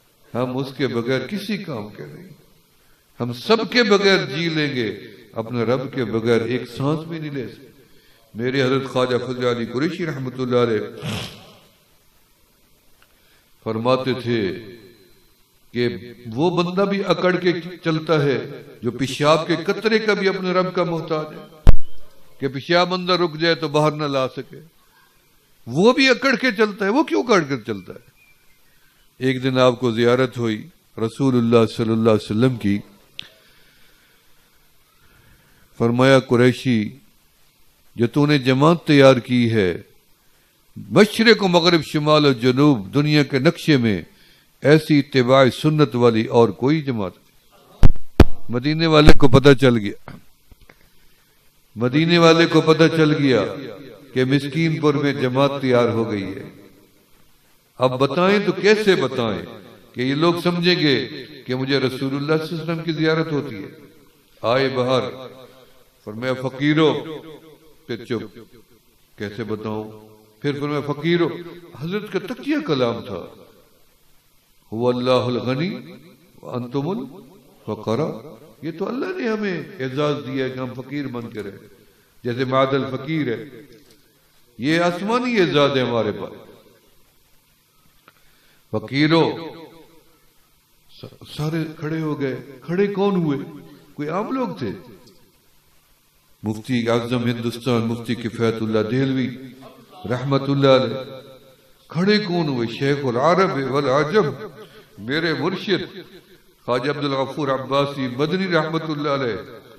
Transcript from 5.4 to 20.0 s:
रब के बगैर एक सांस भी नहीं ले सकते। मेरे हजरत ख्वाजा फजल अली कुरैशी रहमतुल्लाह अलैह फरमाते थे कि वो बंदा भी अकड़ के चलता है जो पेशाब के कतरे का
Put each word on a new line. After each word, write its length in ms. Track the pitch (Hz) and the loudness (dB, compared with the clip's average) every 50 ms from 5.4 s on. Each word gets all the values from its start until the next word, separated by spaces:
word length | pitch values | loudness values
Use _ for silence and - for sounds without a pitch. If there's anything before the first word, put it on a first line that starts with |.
| 110 113 123 120 113 | -8 -6 -6 -4 -2
रब 200 | 110 127 135 131 127 - | -2 -2 -2 -4 -6 -6
के 100 | 131 120 | -6 -4
बगैर 360 | 104 110 113 110 120 117 113 117 | -4 -4 -2 0 2 2 2 0
एक 200 | 113 123 127 127 | -2 -4 -4 -6
सांस 320 | 123 - - 135 143 160 156 160 | -8 -8 -4 -4 -2 -4 -4 -6
भी 120 | 165 170 160 | -10 -12 -12
नहीं 120 | 156 151 | -10 -10
ले 160 | 143 139 113 | -10 -10 -10
सकते। 180 | 104 - - - - - _ _ _ - - _ _ _ _ _ _ - | -10 -14 -18 -20 -20 -20 _ _ _ -20 -20 _ _ _ _ _ _ -10
मेरे 280 | 104 120 127 131 139 | -6 -4 -2 0 0
हजरत 260 | 131 127 135 135 135 | 0 0 0 -2 -2
ख्वाजा 300 | 127 131 127 127 123 123 | -2 -2 -2 0 0 0
फजल 280 | 117 120 127 127 123 123 | -2 -4 -6 -6 -4 -2
अली 200 | 123 120 117 117 | -2 -2 -2 -4
कुरैशी 360 | 113 113 127 147 180 - 185 175 | -6 -4 -4 -4 -4 -4 -6 -8
रहमतुल्लाह 560 | 160 139 135 135 127 117 131 131 120 123 120 | -8 -8 -8 -10 -10 -8 -6 -4 0 0 2
अलैह 220 | 120 117 113 104 104 - - - - - 107 - - - - - - - - - _ _ _ _ _ _ _ _ _ _ _ _ _ _ _ _ _ _ _ _ _ _ _ _ _ _ _ _ _ _ _ _ _ _ _ _ _ _ _ _ - | 2 2 0 -2 -4 -6 -12 -12 -10 -10 -8 -8 -10 -12 -16 -20 -20 -20 -20 -20 _ _ _ _ _ _ _ _ _ _ _ _ _ _ _ _ _ _ _ _ _ _ _ _ _ _ _ _ _ _ _ _ _ _ _ _ _ _ _ _ -8
फरमाते 480 | 113 110 110 113 123 131 127 131 127 120 | -6 -6 -4 -2 0 0 0 0 -2 -4
थे 240 | 123 113 120 120 113 101 92 92 104 110 - - - - 92 - _ _ _ _ _ _ _ _ _ _ _ _ _ _ _ - | -4 -4 -2 -2 -2 -2 -4 -6 -8 -12 -16 -20 -20 -20 -20 -20 _ _ _ _ _ _ _ _ _ _ _ _ _ _ _ -4
कि 100 | 120 120 120 120 95 117 120 117 120 120 | -2 -2 -2 -4 -6 -12 -16 -20 -18 -16
वो 220 | 117 110 123 160 180 170 | -10 -4 -2 -2 0 0
बंदा 320 | - 175 175 185 190 202 | -2 -2 -2 -2 -2 -2
भी 140 | 196 202 196 202 | -2 -2 -2 -2
अकड़ 280 | 180 170 - 185 180 180 | -2 0 0 2 0 0
के 140 | 160 175 180 165 175 160 180 185 | 0 0 0 -2 -2 -4 -12 -14
चलता 400 | 165 - 165 160 156 160 170 165 151 | -8 -4 -2 -2 -2 0 0 0 2
है 180 | 139 143 127 113 - - - - - - - - 104 | 2 0 0 -2 -4 -8 -14 -16 -18 -20 -14 -8 -6
जो 80 | 120 104 | -6 -4
पेशाब 460 | 120 131 127 135 - 147 147 160 160 165 | -4 -6 -6 -4 0 2 2 2 2 2
के 80 | 170 160 156 160 | -2 -4 -2 -2
कतरे 360 | 190 202 196 196 220 226 | -4 -4 -2 0 0 0
का 140 | 214 | 0